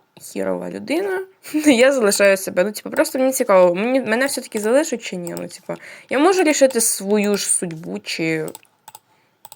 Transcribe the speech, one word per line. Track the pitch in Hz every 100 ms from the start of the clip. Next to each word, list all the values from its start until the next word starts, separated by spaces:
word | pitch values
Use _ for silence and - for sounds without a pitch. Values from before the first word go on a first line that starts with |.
| _ _
хірова | - 196 190 180 90
людина. | - 208 320 403 381 381 _ -
<laughs> | 302 302
Я | 233 262
залишаю | 269 202 196 202 190
себе. | - 185
Ну, | 202
типу, | 208 -
просто | 233 320 262
мені | 262
цікаво, | 262 240 185 180
мені, | 175 233 262
мене | 226 226 277
все-таки | 262 - 220
залишать | 214 269 311 233
чи | - 185
ні? | 170 170
Ну, | 175
типу, | - - 170 - - -
я | 262
можу | 339 381
рішити | 311 285 269 233
свою | - - 196 214 202 196
ж | -
судьбу, | - 180 165 175 202
чи, | - - 160 160 156 - _ _ - - _ _ _ _ -